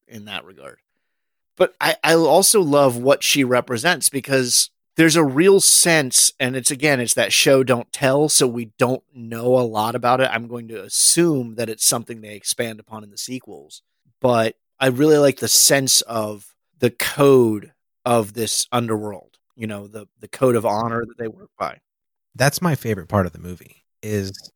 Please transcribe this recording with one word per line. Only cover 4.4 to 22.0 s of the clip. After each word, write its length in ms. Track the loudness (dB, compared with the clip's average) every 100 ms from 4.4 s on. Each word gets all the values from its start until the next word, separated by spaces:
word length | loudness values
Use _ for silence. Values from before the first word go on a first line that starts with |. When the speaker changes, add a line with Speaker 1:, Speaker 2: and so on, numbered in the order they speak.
| 0 -2 -2 _ _ 2
Speaker 1:
there's 200 | 4 4
a 80 |
real 360 | 2 2 4 6
sense, 720 | 4 2 4 2 2 0 0 -2
and 160 | -4 -2
it's, 140 | -4
again, 300 | -2 0 0
it's 160 | 0 -2
that 180 | 0
show 300 | 2 4 4
don't 280 | 4 -2 -4
tell, 380 | -4 0 0 2
so 160 | 2 0
we 180 | -2 -8 -2
don't 260 | -2 -2 _
know 460 | -20 -14 -6 0 2
a 80 | 0
lot 300 | -2 -2 -2
about 260 | 0 0
it. 80 | 0
I'm 160 | -2 -8
going 200 | -14 -14
to 160 | -16
assume 720 | -8 0 2 2 2 0 -4 -8
that 120 | -8
it's 160 | -4
something 380 | -2 -2 -6 -16
they 140 | -16 -14
expand 440 | -10 -8 -8 -10
upon 240 | -16 -18
in 60 | -18
the 80 | -14
sequels. 640 | -12 -12 -14 -20 -20 -20 _ _ _ _
But 360 | 0 2 0 -4 _ -4
I 80 | -2
really 300 | 2 4 6
like 220 | 4 2
the 80 | -2
sense 540 | 2 2 2 2 0
of 520 | 0 -6 -6 -10 -18 _ _ -2
the 140 | -2
code 840 | -2 -6 2 6 6 4 0 -8 _ _ _ -2
of 280 | -2 -2
this 320 | -6 -6 -4 -4
underworld, 640 | -4 -4 -6 -8 -14 -18 _ _ -14
you 120 | -12
know, 180 | -12 -14
the, 220 | -18 -20 _
the 80 | -16
code 280 | -2 0 0
of 100 | 0
honor 380 | -2 -2 -6 -8
that 120 | -12
they 100 | -14
work 220 | -14 -20 -10
by. 200 | -10 -10 _ _